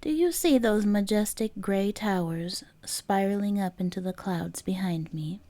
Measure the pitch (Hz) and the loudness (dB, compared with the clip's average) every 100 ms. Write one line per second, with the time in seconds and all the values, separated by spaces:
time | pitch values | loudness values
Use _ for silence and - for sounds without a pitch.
0 | - 311 349 330 349 269 226 214 208 208 | -2 2 2 2 4 6 6 4 4 2
1 | 202 214 208 - 220 208 190 196 196 208 | 2 2 0 -2 -4 -4 -2 0 0 0
2 | 214 190 170 165 170 185 - _ - - | 0 0 0 -2 -4 -8 -12 _ -10 -10
3 | - 196 196 202 202 202 190 - 185 175 | 0 2 2 0 0 0 -2 -2 -4 -4
4 | 185 185 - 180 170 170 - 185 190 165 | -6 -6 -4 -4 -4 -8 -4 -2 -2 -2
5 | 160 160 151 190 | -4 -6 -6 -8